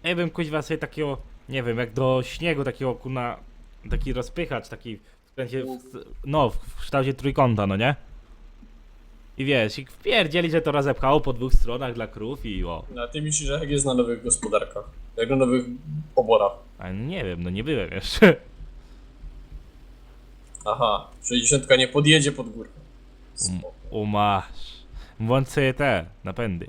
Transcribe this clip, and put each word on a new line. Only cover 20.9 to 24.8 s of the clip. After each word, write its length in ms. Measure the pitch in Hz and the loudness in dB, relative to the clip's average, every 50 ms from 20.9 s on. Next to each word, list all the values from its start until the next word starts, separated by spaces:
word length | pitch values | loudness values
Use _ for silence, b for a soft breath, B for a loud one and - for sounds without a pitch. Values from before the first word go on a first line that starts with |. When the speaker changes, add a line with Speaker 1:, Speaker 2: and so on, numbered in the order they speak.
| 104 95 - - - - - | 2 0 -4 -10 -20 -12 -8
Speaker 2:
sześćdziesiątka 520 | - 123 123 113 113 143 135 - - - | -2 -2 0 2 2 2 2 4 4 4
nie 120 | 127 131 | 4 4
podjedzie 440 | - - 147 147 151 156 156 139 147 | 2 2 2 6 8 6 6 6 0
pod 180 | 143 - 123 117 | -2 -4 -10 -12
górkę. 240 | 110 117 - - - - - - - - - - - - - - - - - 92 | -12 -14 -14 -16 -18 -20 -20 -20 -20 -20 -20 -20 -20 -20 -20 -20 -10 -6 -6 -4
Speaker 1:
Um, 100 | 90 90 | -4 -6
Speaker 2:
Spoko. 140 | - 87 - - - - | -8 -10 -16 -16 -14 -8
Speaker 1:
umasz. 920 | - 110 107 107 104 104 104 104 101 95 - - - - - - - - | -6 -4 -2 0 2 2 4 4 2 0 -2 -6 -12 -12 -12 -12 -12 -18